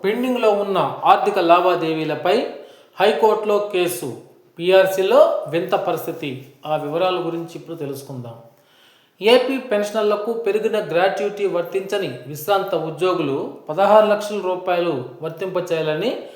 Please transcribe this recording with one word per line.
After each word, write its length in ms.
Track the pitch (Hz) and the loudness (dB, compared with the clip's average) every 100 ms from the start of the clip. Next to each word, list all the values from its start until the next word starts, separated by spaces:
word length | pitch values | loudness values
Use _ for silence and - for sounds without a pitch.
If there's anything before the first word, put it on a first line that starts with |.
పెండింగ్లో 460 | 196 233 254 240 214 | -4 -2 -2 2 2
ఉన్న 460 | 202 202 190 139 143 | 2 0 0 -2 0
ఆర్థిక 340 | 165 202 202 202 | 4 4 4 0
లావాదేవీలపై 1080 | 170 175 180 165 160 160 156 151 175 214 - - - - _ - | 4 4 4 2 0 -2 -4 -2 0 0 -2 -10 -18 -20 _ 0
హైకోర్టులో 580 | 196 226 220 - 214 208 | 2 4 2 2 0 0
కేసు, 540 | 208 180 175 - 139 113 - - _ - | 0 -2 -2 -2 -8 -10 -16 -20 _ -6
పీఆర్సీలో 840 | 175 190 190 190 190 254 330 - - | 4 6 6 2 4 6 6 2 -4
వింత 260 | 160 180 | -4 0
పరిస్థితి. 720 | 202 - 160 - - 147 127 - - 151 | -2 -2 -4 -6 -8 -8 -8 -14 -16 -6
ఆ 100 | 151 | -4
వివరాల 400 | 143 160 185 180 165 | -2 -2 0 0 -4
గురించి 260 | 170 165 | -6 -8
ఇప్పుడు 220 | 160 151 165 | -12 -14 -10
తెలుసుకుందాం. 580 | 143 131 - 131 117 117 - _ _ _ _ _ _ _ | -8 -8 -12 -12 -12 -16 -20 _ _ _ _ _ _ _
ఏపీ 360 | 202 247 254 269 | 4 4 4 -2
పెన్షనర్లకు 760 | - 208 208 226 208 208 226 | -2 -2 0 0 0 0 -2
పెరిగిన 560 | 226 - 214 220 208 165 | -2 -2 0 0 -2 0
గ్రాట్యుటీ 580 | 160 190 - 208 208 196 | 2 2 2 -4 -2 -2
వర్తించని 720 | 170 170 190 190 208 170 131 135 | -2 -4 -6 -4 -4 -4 -8 -12
విశ్రాంత 480 | 147 - 196 190 | -8 0 0 0
ఉద్యోగులు 800 | 170 156 - 185 170 147 135 226 - - | -4 -4 -2 0 0 -2 -2 -6 -10 -6
పదహారు 380 | 156 196 214 208 | 0 6 6 6
లక్షల 340 | 208 - 214 | 2 -2 -4
రూపాయలు 640 | 185 180 175 175 175 139 123 - | -4 -4 -2 0 0 -2 -6 -10
వర్తింపచేయాలని 960 | 160 160 190 175 175 160 156 156 214 - - | -10 -8 -6 -4 -2 -2 -2 -2 -2 -4 -10